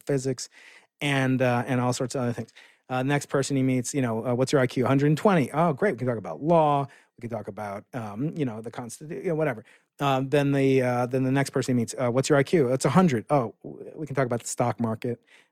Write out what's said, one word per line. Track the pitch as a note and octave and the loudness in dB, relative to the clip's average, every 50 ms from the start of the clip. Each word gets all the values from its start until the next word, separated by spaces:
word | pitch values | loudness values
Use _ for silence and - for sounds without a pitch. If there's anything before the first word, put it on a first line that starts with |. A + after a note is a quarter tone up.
| - | -4
physics, | - C#3+ C3+ B2+ C3+ C3 - - - _ - - - - - _ _ _ - | -2 -2 -2 0 -2 -4 -4 -8 -16 _ -20 -20 -20 -20 -20 _ _ _ -6
and, | D3 C#3+ C#3 C3+ C3 C3 C3 B2+ | -4 -2 0 0 2 2 2 2
uh, | C3 B2 B2 A#2+ B2 | 2 2 2 0 0
and | C3+ C3 B2 | 0 -2 0
all | A#2+ B2 B2 | 0 0 0
sorts | - C3+ B2 - | -2 -4 -4 -4
of | C#3 | -4
other | B2 A#2+ A#2 | -2 -2 -4
things. | - A2+ - - - - - _ _ _ - | -4 -8 -12 -14 -20 -20 -20 _ _ _ -6
Uh, | C3 B2+ | -4 -2
next | C3 C#3 C#3+ C#3+ - | 0 0 0 0 -2
person | - - C#3+ C3+ - C#3+ C3+ | -2 -2 -2 0 0 0 0
he | C3 | 2
meets, | C3 C3 B2+ A#2+ - - | 2 2 0 -2 -2 -2
you | C#3+ C3 | -2 -2
know, | A#2+ A2+ A2+ A2+ | 0 -2 -2 -2
uh, | C3 A#2+ | -2 0
"What's | A#2+ C3 B2+ | 0 0 2
your | - C#3+ | 4 2
I | B2+ B2 | 2 2
Q?" | - C#3 A#2+ | 2 0 2
"a | A2+ | 2
hundred | C3+ C#3 C#3+ D3 | 4 4 4 2
and | D#3 D3 | 2 4
twenty." | - G#3+ G3 E3+ B2+ - | 4 4 4 4 2 0
"Oh, | - D3 E3+ F3+ D3 | 0 0 0 0 0
great, | B2+ F#3+ G#3 D3+ | 0 0 -2 0
we | A2+ | -2
can | B2+ B2+ | -4 -4
talk | A#2+ A2 | -4 -4
about | F#2+ F#2 E2 D2+ C#3 | -6 -10 -10 -6 0
law, | D#3 F3 E3 D#3 D3 D3 C#3+ C#3 C#3 - - _ _ _ _ | 2 4 6 6 4 4 2 0 -4 -8 -18 _ _ _ _
we | - A2+ | -12 -8
can | A#2+ | -8
talk | A2 G#2 - | -8 -8 -10
about, | G2 F#2+ G#2+ G#2 G2 G2+ - _ - | -10 -10 -8 -8 -8 -10 -12 _ -10
um, | C3 A2+ G#2+ G2 G#2 C3+ D#3 - | -10 -10 -8 -8 -6 -6 -4 -4
you | E3+ D3 | -4 -4
know, | B2 A2 A2 | -4 -4 -8
the | A2 A#2+ | -10 -12
constitu-, | - - B2 A2+ - - D#3 D3+ - G2 - | -10 -12 -12 -12 -14 -14 -14 -12 -10 -8 -4
you | - | -4
know, | D#3+ | -2
whatever." | D3+ D#3 D3 B2 A2 A#2+ _ - _ _ _ _ - | 0 0 -2 -2 -6 -10 _ -20 _ _ _ _ -4
Um, | D3 C#3 C3+ C3 C3+ C3+ | 0 0 0 0 0 2
then | C#3 D3 C#3+ C#3 C#3 | 2 2 2 4 2
the, | C#3 C3+ C3+ C3 C3 B2+ | 2 4 4 4 4 2
uh, | B2 B2 B2 B2 A#2+ | 2 0 0 -2 -2
then | B2+ C3 C3 | 0 0 0
the | C3 | 2
next | C3 C#3 C#3 - | 2 0 0 0
person | - C3+ B2 - B2+ | 0 -4 -2 0 0
he | B2 | 0
meets, | A#2 - - - | 0 -2 -4 -4
uh, | C3+ A#2+ | -2 0
"What's | A#2 C3+ C3 - | 0 0 2 4
your | D3+ C#3 | 4 4
I | C3+ | 4
Q?" | - - F3 C#3 A#2+ | 4 4 2 4 4
"It's | C3 C3+ - | 2 0 0
a | D#3 | 2
hundred." | B2+ F3+ F#3 E3+ C3 A2 G2+ - | 4 6 6 6 4 0 0 0
"Oh, | D3 C#3+ A#2+ G#2+ - _ - | 0 0 0 0 -6 _ -16
w-, | C#3+ C#3+ - - - - | -16 -16 -14 -16 -16 -12
we | - D#3+ | -12 -10
can | C#3 C3 | -6 -2
talk | C#3 C3+ B2 | -2 -2 -2
about | B2 A#2 | -2 -4
the | - - | -4 -6
stock | - - B2+ A#2+ A2+ - | -4 -2 0 0 0 -2
market. | A#2 A2+ A2 - - B2 A#2 - _ _ _ - _ _ | -2 -4 -4 -4 -4 -6 -6 -6 _ _ _ -20 _ _